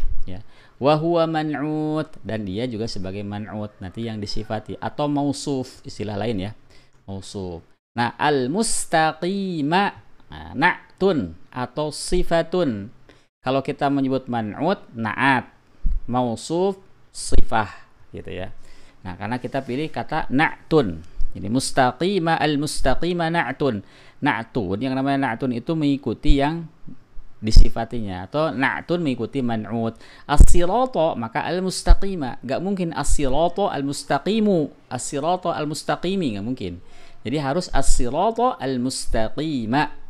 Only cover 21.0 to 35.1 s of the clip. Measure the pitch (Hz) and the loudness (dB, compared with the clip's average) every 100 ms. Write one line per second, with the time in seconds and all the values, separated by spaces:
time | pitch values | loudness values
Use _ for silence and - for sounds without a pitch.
21 | 85 - - 95 95 123 - - 127 - | -8 2 2 2 -4 -4 -2 0 0 0
22 | 175 202 165 160 151 143 147 - - - | -2 -2 0 0 0 -2 -2 2 4 4
23 | 170 175 165 170 123 139 143 104 - - | 2 -2 -2 -2 -4 -2 -4 -4 -8 -20
24 | - - 139 110 120 131 90 101 131 131 | -20 -4 -2 -2 -4 -6 -4 -4 -4 -4
25 | 135 139 135 113 135 120 123 160 143 139 | -2 -2 -2 -4 -4 -4 -4 -2 0 -2
26 | 120 101 - 139 143 165 160 - - - | -4 0 2 4 2 -4 -10 -14 -14 -14
27 | - - - - 107 - 113 120 113 120 | -14 -12 -12 -8 8 10 12 8 -2 -6
28 | 101 90 95 147 156 117 131 80 - 175 | -6 -8 -6 -2 -2 0 -2 -2 -4 -2
29 | 156 120 107 139 120 113 101 117 113 - | -2 -4 -4 -4 -4 -4 -4 -4 -4 -6
30 | - - - 143 - 180 175 220 254 190 | -16 -18 2 10 12 10 8 2 0 0
31 | 160 113 113 151 - 175 185 - - - | -2 -2 -6 -6 -4 -4 -4 0 6 6
32 | 196 185 127 - - 127 185 196 170 - | 6 -2 -6 -8 -6 -4 -4 -4 -4 -2
33 | 139 - 135 135 170 196 202 - 139 143 | 2 2 4 2 0 0 -4 -4 -6 -6
34 | - 143 180 220 208 180 143 - - 123 | -4 -4 -2 0 2 0 -2 -8 -14 -10
35 | - | -8